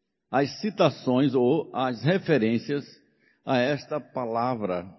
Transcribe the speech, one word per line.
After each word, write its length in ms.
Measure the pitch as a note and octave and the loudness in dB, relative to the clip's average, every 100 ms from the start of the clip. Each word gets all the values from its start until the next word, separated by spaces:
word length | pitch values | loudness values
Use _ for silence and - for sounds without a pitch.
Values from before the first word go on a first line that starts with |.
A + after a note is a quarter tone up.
| _ _ - | _ _ -2
as 300 | B2+ C#3+ - | 0 0 -2
citações 760 | G#3+ - D#3+ - C3 B2+ C#3+ | -6 2 2 2 0 2 2
ou 340 | B2+ B2 D#3 - | 4 2 2 -2
as 280 | A#2 C3 A2+ | -4 -4 -2
referências 800 | C3+ F#3+ - C#3 A2 A#2 - C#3+ C3 - _ _ _ _ | 0 0 2 2 2 0 -2 -6 -6 -20 _ _ _ _
a 140 | - C3 | -2 0
esta 420 | B2+ D3 - D3+ | 2 -2 -4 -8
palavra, 880 | - C3+ A#2 A2+ B2 A#2+ G2+ F2+ F#2 | -6 -8 -4 -2 -2 -2 -2 -4 -6